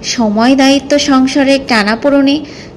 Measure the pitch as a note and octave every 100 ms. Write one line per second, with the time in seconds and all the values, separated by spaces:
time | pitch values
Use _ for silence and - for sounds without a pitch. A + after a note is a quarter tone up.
0 | - - A3 G#3 A#3+ C4+ C4+ C#4 C#4 C#4+
1 | D4 C4 C4 D4 C4+ C4+ - A3+ G3+ A3+
2 | C#4+ C#4 C#4 D4 - - -